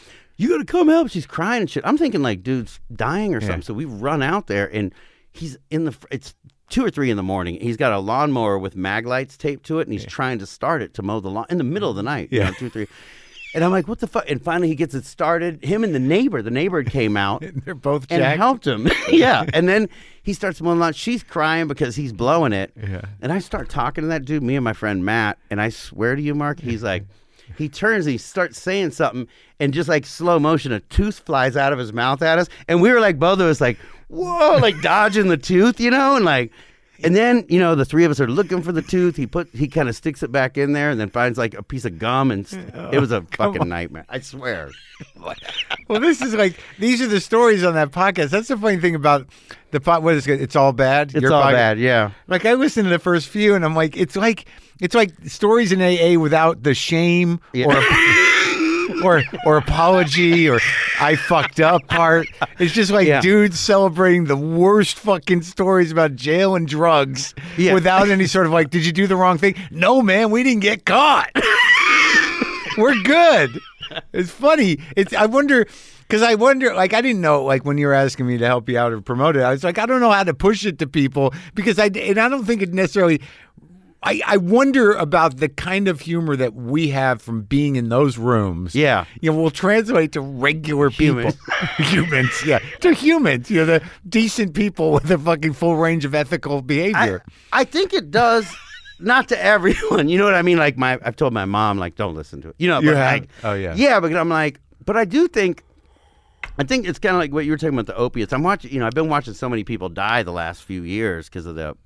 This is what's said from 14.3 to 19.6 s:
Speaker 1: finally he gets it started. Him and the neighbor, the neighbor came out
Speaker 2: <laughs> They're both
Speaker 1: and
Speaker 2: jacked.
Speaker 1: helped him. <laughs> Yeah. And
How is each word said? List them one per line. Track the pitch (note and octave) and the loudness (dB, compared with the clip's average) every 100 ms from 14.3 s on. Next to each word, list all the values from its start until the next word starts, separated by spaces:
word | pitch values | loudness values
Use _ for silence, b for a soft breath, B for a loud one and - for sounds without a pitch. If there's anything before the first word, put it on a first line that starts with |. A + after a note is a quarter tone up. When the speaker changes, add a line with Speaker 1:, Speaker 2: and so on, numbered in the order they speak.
| C3+ | -8
Speaker 1:
finally | E3 E3+ E3+ | -6 -2 -2
he | |
gets | D3 D#3 | -2 -6
it | C3+ A#2+ | -8 -12
started. | - D#3+ E3+ E3+ D#3 | -6 -2 -2 -4 -6
Him | B2+ G#3 | -4 -2
and | A3 | -2
the | C#3+ | -2
neighbor, | C3 F3+ C4+ D3+ | 0 2 0 -2
the | G#2+ | -4
neighbor | B2 F#3 F3 | -4 -2 -4
came | A#2 C#3 A2 G#2 | -4 -2 -2 0
out | G2 A2+ D#3+ | -2 -4 -8
Speaker 2:
<laughs> | C3+ | -12
They're | D#3+ D3+ | -12 -8
both | C#3+ D3 C3 | -4 -4 -2
Speaker 1:
and | E3+ | 0
Speaker 2:
jacked. | C3 D#3+ | 0 0
Speaker 1:
helped | A#3 B3+ D3 | 0 0 -4
him. | A2 C3 - | -2 -2 -2
<laughs> | - | 2
Yeah. | E4 C4 C#3 G2+ | 4 4 2 0
And | D3+ | 0